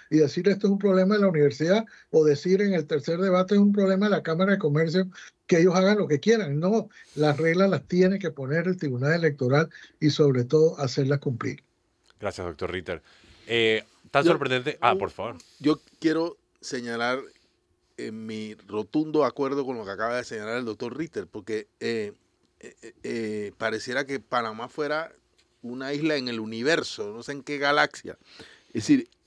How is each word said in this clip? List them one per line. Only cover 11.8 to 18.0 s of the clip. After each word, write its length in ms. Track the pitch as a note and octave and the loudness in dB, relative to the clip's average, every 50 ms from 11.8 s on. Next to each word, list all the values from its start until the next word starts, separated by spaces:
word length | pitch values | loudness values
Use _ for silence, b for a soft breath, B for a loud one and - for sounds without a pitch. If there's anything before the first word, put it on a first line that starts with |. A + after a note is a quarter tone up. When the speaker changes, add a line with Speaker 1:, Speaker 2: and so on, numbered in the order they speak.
| _ _ _ _ _ _ _ _ | _ _ _ _ _ _ _ _
Speaker 2:
Gracias, 260 | - G2+ F#2 - F#2 | -8 -8 -8 -6 -8
doctor 280 | F2 D#2+ - F#2 F2 E2+ | -8 -8 -6 -6 -6 -6
Ritter. 300 | F#2 E2+ - F2+ D#2+ - b b b b b b b b | -6 -6 -8 -10 -10 -10 b b b b b b b b
Eh, 380 | - A#2 A#2 A2+ A2 A2 A2 - _ _ _ _ - | -4 0 2 2 2 2 0 -4 _ _ _ _ -2
tan 140 | - C#3+ D3 | 0 2 4
Speaker 3:
Yo, 60 | E3+ | 4
Speaker 2:
sorprendente. 480 | E3+ D3 C#3 C3 B2+ B2+ B2 D3 C3+ - | 2 2 0 -2 -2 -2 -4 -6 -8 0
Ah, 160 | - A#2+ - G3 | 2 2 2 2
por 120 | G2+ F2+ | -2 -6
favor. 260 | - - F#2+ A2+ A#2+ - - _ _ _ | -6 -8 -10 -10 -10 -14 -20 _ _ _
Speaker 3:
yo 200 | C3 C#3+ D3+ D3 _ _ _ _ | -2 0 0 -2 _ _ _ _
quiero 360 | - D#3+ D#3 D#3+ E3 E3+ - _ _ _ _ _ - | -2 -2 0 0 -2 -4 -6 _ _ _ _ _ -14
señalar 580 | - - B2+ A#2+ A#2+ A#2 A#2 A#2 A#2+ B2+ C3+ C3 F2 _ _ _ _ _ _ _ _ _ _ _ _ _ | -10 -10 -8 -8 -8 -6 -4 -2 -2 -2 -4 -6 -12 _ _ _ _ _ _ _ _ _ _ _ _ _
en 300 | - | -12